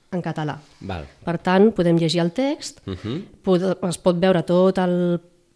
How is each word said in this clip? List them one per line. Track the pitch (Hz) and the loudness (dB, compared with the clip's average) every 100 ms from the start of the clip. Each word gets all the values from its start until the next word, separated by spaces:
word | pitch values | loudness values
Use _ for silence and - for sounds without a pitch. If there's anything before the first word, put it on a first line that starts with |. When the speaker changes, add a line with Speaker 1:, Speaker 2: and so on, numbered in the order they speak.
| _ | _
Speaker 1:
en | 180 | -8
català. | 165 156 151 147 - - | -6 -6 -6 -8 -14 -16
Speaker 2:
Val. | 95 87 71 - | -12 -10 -12 -12
Speaker 1:
Per | - 165 | -8 -4
tant, | - 190 214 | 0 4 4
podem | 220 175 170 | 4 2 2
llegir | 165 170 | 2 0
el | 170 | -2
text, | 170 277 311 - - | -2 -4 -4 -10 -14
Speaker 2:
Mhm. | - 90 104 147 - - | -12 -10 -8 -10 -12 -8
Speaker 1:
pod-, | 190 180 190 175 185 | 0 0 0 -2 -4
es | 160 | -4
pot | 185 175 | -2 0
veure | 190 180 | 2 2
tot | 160 175 190 185 | 2 2 2 2
el, | 180 180 175 175 - _ _ | 0 0 0 -2 -6 _ _